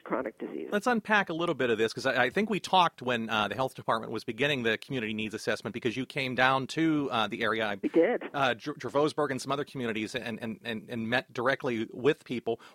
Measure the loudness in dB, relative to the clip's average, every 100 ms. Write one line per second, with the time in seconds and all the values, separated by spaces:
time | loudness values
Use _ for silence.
0 | -2 -4 -4 -8 -10 -8 -4 -2 0 0
1 | 2 2 2 0 0 2 2 4 2 0
2 | 0 2 2 2 0 -2 2 4 4 2
3 | -2 0 2 2 2 0 -2 -2 -2 -2
4 | -2 -6 -6 0 0 2 2 0 -2 -4
5 | -2 -2 -4 -4 -2 -2 -4 -2 -2 -2
6 | -4 -4 -4 4 4 4 0 0 2 2
7 | 0 0 0 0 0 0 -2 -2 0 4
8 | 4 2 -4 0 0 0 -6 -8 -2 2
9 | 2 2 -2 -2 -4 -4 -4 -4 -4 -2
10 | -4 -4 -6 -6 -8 -8 -8 -8 -6 -6
11 | -2 -2 -2 -2 0 0 0 -2 -2 0
12 | 2 2 -2 -4 -2 -4 -6